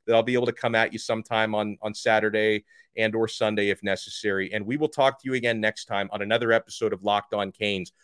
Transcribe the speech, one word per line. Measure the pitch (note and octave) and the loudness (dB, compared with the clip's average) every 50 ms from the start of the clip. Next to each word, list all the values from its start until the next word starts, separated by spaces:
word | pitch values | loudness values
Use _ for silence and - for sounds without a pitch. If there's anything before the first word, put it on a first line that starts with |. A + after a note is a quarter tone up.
| _ | _
that | A2+ A#2 | 2 4
I'll | A2+ A2+ | 4 4
be | B2 B2 | 4 2
able | B2 B2 | 2 2
to | A#2 A2+ | 0 0
come | - - A#2 A#2 | -2 -2 0 2
at | A2 A2+ - G#2+ | 2 2 2 -2
you | G#2+ | -4
sometime | - - A2+ A2+ - - A2+ A2 A2 A2 G#2+ | -4 -4 -4 -4 -4 -2 0 0 2 2 0
on, | G#2+ G#2+ G#2+ G2+ - | 0 -2 -2 -4 -6
on | G#2+ G#2+ G#2 | -8 -8 -6
Saturday | - - A#2 A2 G#2+ G#2+ G#2+ G#2+ G#2+ G#2+ A2 G#2+ G#2+ - _ _ - - _ - | -2 2 4 4 4 4 2 2 2 2 2 2 0 -2 _ _ -20 -20 _ -4
and | A2 A2 A2 A2 | -2 -2 0 0
or | A2+ A2+ | 0 -2
Sunday | A2 - - A#2 G#2+ G#2+ G#2 G2+ G2+ | -2 0 0 0 0 2 2 2 0
if | F#2+ - G2+ | 0 0 -2
necessary. | G2 F#2+ - - - - - - G#2 G2 F#2+ F#2+ F2+ G#2 | -2 -2 -2 -4 -10 -10 -6 -2 -2 0 -2 -2 -2 -4
And | G#2+ G2 | -6 -4
we | G#2+ C3+ | -4 -4
will | D3 D#3 | -2 -2
talk | D3+ - D3 C3+ C3+ C3+ - | -2 2 2 2 2 2 0
to | - | -4
you | C3 C3 | -4 -2
again | B2+ B2 A#2+ A2+ A2 | 0 0 0 0 0
next | G#2+ G#2+ - - - | 0 -2 -2 -4 -6
time | - G#2 G2+ G2 F#2+ G#2 | -6 -4 -4 -4 -4 -6
on | G2+ | -6
another | G2+ G#2 A2+ A#2 A#2+ A2+ A2+ | -2 0 0 0 2 2 0
episode | A2+ - - - - A2+ G#2 G2+ | 0 -2 -4 -8 -4 -4 -2 -2
of | F2+ G2 | -2 -2
Locked | G#2 G#2 G2+ - - G#2+ | 0 0 0 -2 -2 -4
On | G#2 G2+ F#2+ | -4 -4 -4
Canes, | - - G#2+ G#2 G2+ F#2+ F2 - - _ | -6 -4 -4 -2 -2 -4 -6 -10 -14 _